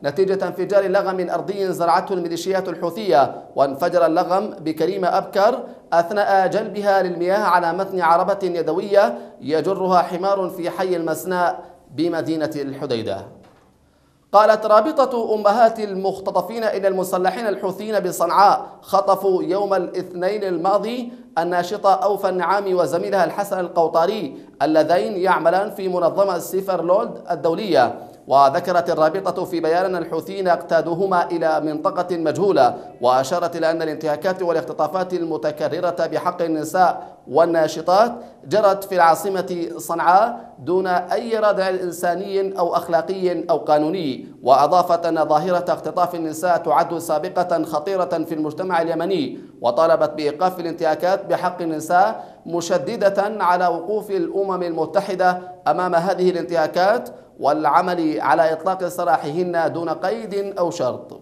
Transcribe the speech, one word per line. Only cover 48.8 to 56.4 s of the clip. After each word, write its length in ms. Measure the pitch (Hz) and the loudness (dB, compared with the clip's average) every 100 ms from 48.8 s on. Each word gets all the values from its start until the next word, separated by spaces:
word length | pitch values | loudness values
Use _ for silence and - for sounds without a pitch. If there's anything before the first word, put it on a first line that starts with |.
اليمني، 560 | 165 160 156 185 131 - - - | 0 -2 -2 -2 -2 -8 -16 -4
وطالبت 500 | 120 120 165 160 156 | -2 2 4 4 2
بإيقاف 500 | 151 147 147 185 180 | 0 -4 0 -2 -2
الانتهاكات 640 | 170 - 165 156 175 190 180 | -8 -2 -2 0 0 -2 -2
بحق 360 | 170 180 175 | -2 -2 -4
النساء، 640 | 170 156 151 175 208 220 - - - | -6 -6 0 4 4 0 -12 -18 -8
مشددة 960 | 170 165 180 - 233 196 196 202 214 | -6 0 -2 -2 0 0 2 -2 0
على 220 | 180 180 180 | 0 2 2
وقوف 440 | 170 170 214 196 | 0 -4 -6 -4
الأمم 520 | 190 170 196 196 180 | -4 -2 -2 -2 -2
المتحدة 800 | 175 160 156 202 185 185 180 180 - - - | -4 -4 0 0 -2 0 0 0 -6 -8 -2
أمام 280 | 160 180 | 0 2
هذه 360 | 170 180 180 180 | 0 0 2 2
الانتهاكات 800 | 175 | 0